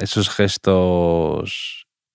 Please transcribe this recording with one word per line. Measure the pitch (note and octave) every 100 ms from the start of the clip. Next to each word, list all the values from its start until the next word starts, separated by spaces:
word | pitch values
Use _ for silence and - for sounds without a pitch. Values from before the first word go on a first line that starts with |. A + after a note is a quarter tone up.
esos | G2 - G2+
gestos | - G2+ - - F#2 F#2 F2 E2+ E2+ D#2 D2 - - - - - _ _